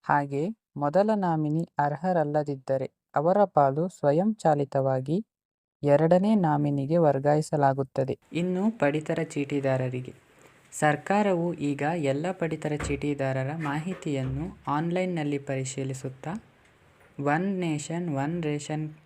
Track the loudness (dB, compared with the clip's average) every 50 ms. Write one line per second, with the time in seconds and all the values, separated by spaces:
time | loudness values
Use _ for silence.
0 | _ 2 2 2 2 0 -2 -2 -2 -4 -6 _ _ _ _ -2 -2 2 2 4
1 | 4 4 2 2 2 0 2 0 0 0 0 0 -2 -2 _ 0 0 0 -2 -2
2 | -2 0 2 2 2 2 0 -2 -2 -2 -6 -8 _ -2 -2 -2 -2 -6 _ _
3 | _ _ -2 0 2 2 4 4 4 4 _ 4 4 4 4 0 -4 -4 -4 0
4 | 2 2 4 4 2 2 -2 _ 2 2 2 2 0 0 0 0 0 2 0 -2
5 | -2 -2 -2 -2 -4 _ _ _ _ _ _ _ _ _ _ _ 4 4 6 6
6 | 6 6 4 4 4 4 2 4 4 2 2 2 2 0 0 -2 0 2 2 4
7 | 4 4 4 4 2 2 2 2 2 0 0 2 4 4 2 2 -4 -4 _ -2
8 | -2 -2 -4 _ _ _ -4 -2 -2 0 0 0 0 -2 0 2 0 0 0 0
9 | -2 -2 -4 -4 -4 -4 -4 -6 -4 -2 -2 0 0 0 0 0 0 -2 -4 -6
10 | -10 -10 -16 -18 _ _ _ _ -20 -20 _ _ _ _ -4 0 2 2 2 0
11 | -2 0 0 2 2 2 2 0 0 -4 -4 -4 -4 -4 -2 -2 -2 -2 -2 0
12 | 0 0 0 0 -2 -4 -4 -4 -4 -4 -4 -4 -4 -4 -4 -4 -2 -4 -4 -2
13 | -2 -4 -2 0 -2 -2 -2 -2 -4 -4 -4 -4 -4 -4 -4 -4 -4 -6 -8 -6
14 | -4 -4 -4 -2 -2 -4 -4 -4 -6 -8 -10 -10 -6 -4 -2 -2 -2 -2 -2 -2
15 | -2 -2 -2 -2 -2 -2 -2 -4 -4 -4 -4 -4 -4 -6 -6 -6 -6 -6 -6 -8
16 | -8 -10 -10 -10 -10 -10 -10 -10 -12 _ _ _ _ _ _ _ _ _ _ _
17 | -20 _ _ -4 0 0 0 2 0 -2 -2 -2 -2 -2 -2 -4 -4 -6 -6 -4
18 | -4 -2 -2 -2 -2 -2 -4 -4 -2 -4 -4 -4 -6 -6 -6 -6 -6 -8 -10 -16
19 | _